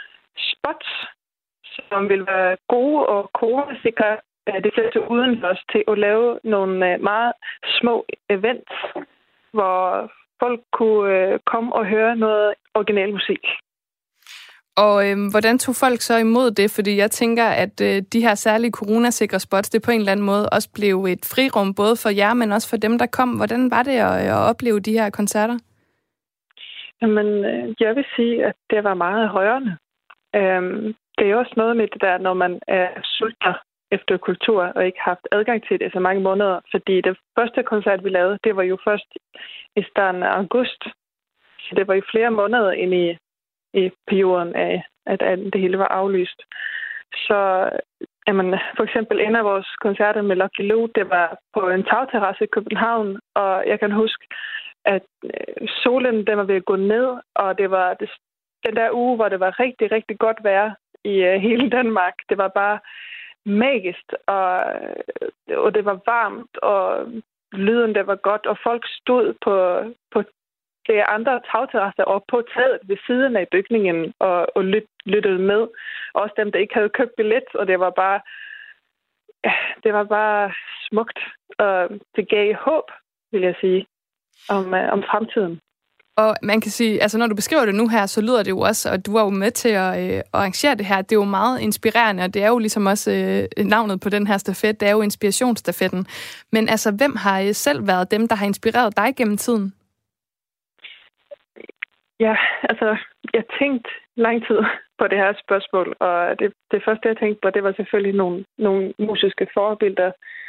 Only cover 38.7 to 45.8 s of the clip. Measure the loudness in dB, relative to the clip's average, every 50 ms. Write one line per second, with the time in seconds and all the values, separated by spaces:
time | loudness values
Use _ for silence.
38.7 | -2 -2 -2 -2 -2 -2 -4 _ -20 -20 -20 _ -20 -20 -20 -20 -20 -20 -20 _
39.7 | _ -4 -4 -2 0 2 2 2 0 0 0 0 0 0 0 0 0 0 0 -2
40.7 | -4 -10 -14 -14 -14 _ _ _ _ _ _ _ _ _ _ _ _ -20 -16 -4
41.7 | -2 -2 0 2 0 0 0 0 0 0 2 2 2 2 0 2 2 2 2 2
42.7 | 0 0 0 0 2 2 2 0 -2 -6 _ _ _ _ _ _ _ _ _ _
43.7 | 0 0 0 0 -4 _ _ 0 2 2 4 4 2 0 0 -2 -2 -2 0 0
44.7 | -2 -4 -6 -10 _ _ _ -4 -2 0 0 0 0 -2 -2 -4 -2 0 0 0
45.7 | 0 0